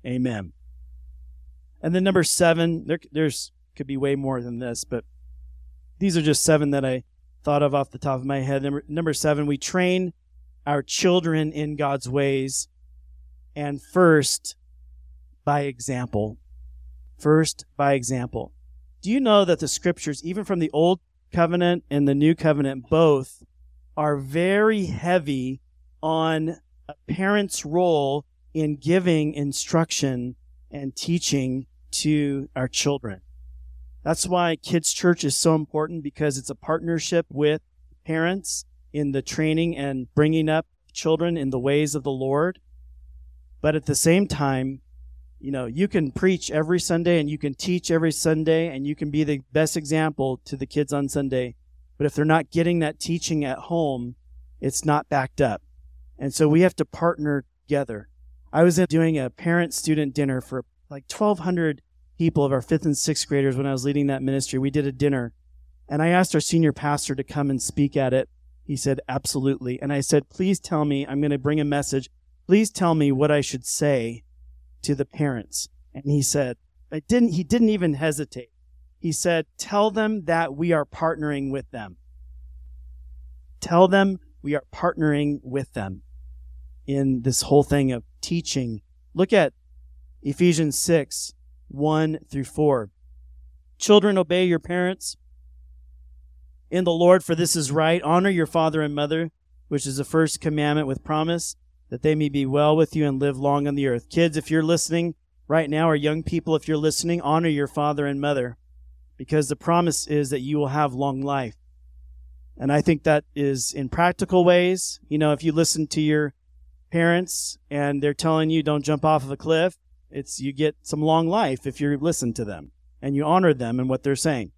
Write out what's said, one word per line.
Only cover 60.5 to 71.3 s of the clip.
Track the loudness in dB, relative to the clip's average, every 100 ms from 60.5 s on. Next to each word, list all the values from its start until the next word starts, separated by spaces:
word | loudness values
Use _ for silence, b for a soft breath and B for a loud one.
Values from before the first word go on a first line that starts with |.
| -10 -12 _ _
like, | -18 _
twelve | -2 0 0
hundred | -2 0 0 -2 _ _ _ 0
people | 2 2 2
of |
our | 0
fifth | 0 0 0
and | 0
sixth | -2 -4 -2
graders | 0 0 0
when | -2
I |
was | -2
leading | -2 0 0
that | -2
ministry. | -2 -2 -2 -2
We | 0
did | 0 -2
a |
dinner, | 0 0 0 -4 _ _ -20 -20 _ -6
and | 0
I | 2
asked | 2 2 0
our |
senior | 2 2 2
pastor | 0 -4 -2 -4 -6
to |
come | -4 -4 -2
and | -2
speak | -4 -2 0 0
at | 2
it. | 0 -2 _ -20 -20
He | -8 -4
said, | -2 -4 -4
"Absolutely." | -6 -4 -2 0 -2 -4 -6
And | -4
I | -4
said, | 2 0 0
"Please | -4 0 0
tell | -2 -2 0
me, | -2 -4
I'm | -2
gonna | -2